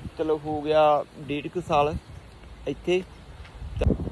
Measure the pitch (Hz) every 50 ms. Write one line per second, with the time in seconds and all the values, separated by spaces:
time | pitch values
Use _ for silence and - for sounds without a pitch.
0 | 135 - - - 160 156 156 151 147 151 151 151 143 151 156 156 156 151 147 143
1 | - - - - 151 135 143 147 135 160 - 180 160 - 165 143 143 151 170 -
2 | - - - - - - - - - - - - - 143 143 - - 175 180 185
3 | 185 - - - - - - - - - - - - - - - - - - -
4 | - -